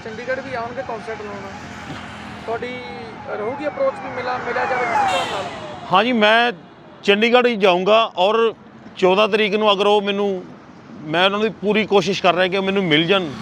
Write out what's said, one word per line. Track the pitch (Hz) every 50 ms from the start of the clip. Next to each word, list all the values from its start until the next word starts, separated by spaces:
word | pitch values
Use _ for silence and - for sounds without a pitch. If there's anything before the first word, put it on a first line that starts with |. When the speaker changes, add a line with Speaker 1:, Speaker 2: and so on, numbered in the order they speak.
| -
Speaker 1:
ਚੰਡੀਗੜ੍ਹ | 226 220 220 247 240 262 262
ਵੀ | 262 269 254
ਆਉਣਗੇ | 240 226 233 247 254 262 -
ਕਨਸਰਟ | 233 220 202 220 220 208
ਲਾਉਣ, | 208 208 202 202 190 196 196 202 - - - - - - - - - - - - - - - - -
ਤੁਹਾਡੀ | - 226 226 240 247 247 254 247 247 247 240 233 226 214 - - - 214 208
ਰਹੂਗੀ | 208 220 262 269 302 294
ਅਪਰੋਚ | - 269 269 262 262 - -
ਵੀ | 269 254
ਮਿਲਾ-, | 254 247 254 247 247
ਮਿਲਿਆ | 247 240 233 247 254
ਜਾਵੇ | 262 262 254 247
ਕਿਸੇ | 240 226 214 807
ਹਿਸਾਬ | 762 - - - -
ਨਾਲ? | - - 571 - - - - - - - - - 175
Speaker 2:
ਹਾਂਜੀ, | 185 220 247
ਮੈਂ | 254 226 208 208 220 233 240 240 226 165 - - - - - - - - -
ਚੰਡੀਗੜ੍ਹ | - 202 208 220 240 226 247 240 247
ਹੀ | 240
ਜਾਊਂਗਾ | 202 190 196 175 180 185 190 214 220 226 196 - -
ਔਰ | 180 202 214 226 226 226 - - - - - - - - - -
ਚੌਦਾਂ | 190 180 185 196 214 208
ਤਰੀਕ | 196 208 220 202 185
ਨੂੰ | 214 214 214
ਅਗਰ | 202 185 202
ਉਹ | 202 208 208
ਮੈਨੂੰ, | 196 202 202 202 202 202 196 185 180 - - - - - - - - - - - 151
ਮੈਂ | 156 151 170 185
ਉਹਨਾਂ | 196 196 208
ਦੀ | 214 220
ਪੂਰੀ | 175 - - 202 208 214 214
ਕੋਸ਼ਿਸ਼ | - 196 202 160 180 196 - -
ਕਰ | 185 165
ਰਿਹਾ | 170 185 185
ਕਿ | 175 196
ਉਹ | 196
ਮੈਨੂੰ | 190 190 196 196
ਮਿਲ | 170 147 151 170 165
ਜਾਣ। | 196 196 185 151 127 117